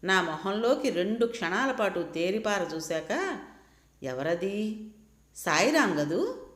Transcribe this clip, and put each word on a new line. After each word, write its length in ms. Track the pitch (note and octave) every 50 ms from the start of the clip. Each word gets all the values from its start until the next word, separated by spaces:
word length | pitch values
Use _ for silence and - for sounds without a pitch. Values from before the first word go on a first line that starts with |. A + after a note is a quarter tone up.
| -
నా 180 | F3 F#3+ F#3 F3
మొహంలోకి 680 | E3 D#3 D#3 - F#3+ G3 G#3+ A3+ A#3 C4+ D#4 D4+ C4+
రెండు 360 | A3+ E3+ F3+ G3 A3 A#3+ A#3
క్షణాల 460 | A#3 - - F3+ E3+ F3 G#3 B3+ C4+ B3+
పాటు 340 | A#3+ A3 G3 F#3 F3 E3+ D#3 -
తేరిపార 600 | E3 E3+ F3+ F#3+ A3 A3 G#3+ G#3 G3 F3 E3 D#3
చూశాక, 640 | D#3+ D#3+ - E3+ D#3+ D#3 - G#3 D4+ F#4+ G4 D#4+ G3 - - - - - _ _ _ _ _ _ _ -
"ఎవరది? 880 | C3+ B2+ B2+ C#3 D#3 E3+ E3+ F3 G3 G3+ G#3 G#3+ G#3+ G#3+ G#3+ G#3+ - - - - _ _ _ _ _ _
సాయిరాం 640 | - - F#3 D#3 D3+ F#3 B3 D4 D#4+ C4+ G#3 E3+ D3
గదూ? 360 | D3 D3 - - F4+ A#4 C5 - - - -